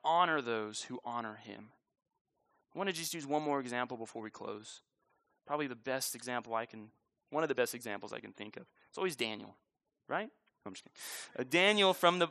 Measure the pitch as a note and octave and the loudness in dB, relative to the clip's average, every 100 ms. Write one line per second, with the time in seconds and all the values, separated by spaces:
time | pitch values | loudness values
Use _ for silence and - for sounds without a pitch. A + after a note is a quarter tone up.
0 | - E3+ F3 D#3 A#2 A2+ G#2+ G#2+ - B2 | 4 6 6 4 2 -2 -2 -6 -8 -8
1 | A#2+ A#2+ A2+ G2+ G#2 G#2 A2 _ _ _ | -6 -4 -4 -8 -12 -14 -16 _ _ _
2 | _ _ _ _ _ _ _ D3+ G3 E3 | _ _ _ _ _ _ _ -4 -2 -2
3 | E3 E3+ C#3 D3+ D3+ C#3 B2 A#2+ B2 B2 | -4 -4 0 0 2 0 0 -2 -2 -4
4 | A2+ A#2 G#2+ - - G#2+ G#2+ - _ _ | -8 -8 -10 -8 -8 -8 -12 -18 _ _
5 | _ _ _ _ - D3 C#3+ A#2 B2+ C3 | _ _ _ _ -6 -4 -4 -6 -4 -2
6 | - A#2+ A2 B2 A2+ A2+ A#2 A2 G#2+ _ | -2 -6 -4 -4 -2 -4 -4 -10 -16 _
7 | _ _ - D3 D#3+ B2 A#2+ A#2+ A#2 G2+ | _ _ -4 0 2 4 2 0 -6 -6
8 | G#2+ A2+ G#2+ - G#2 - - _ _ - | -8 -10 -12 -12 -12 -12 -18 _ _ -2
9 | F#3+ C#3 A2+ G#2 G#2 - _ _ _ _ | -2 0 -2 -4 -10 -18 _ _ _ _
10 | - D#3+ A3 _ _ _ G2+ F#2 - - | -4 -4 -4 _ _ _ -14 -14 -16 -14
11 | - - - - C3 E3 F#3+ G#3 F#3+ F3+ | -12 -10 -8 -6 2 6 8 8 6 6
12 | F3 F3+ E3+ | 6 6 2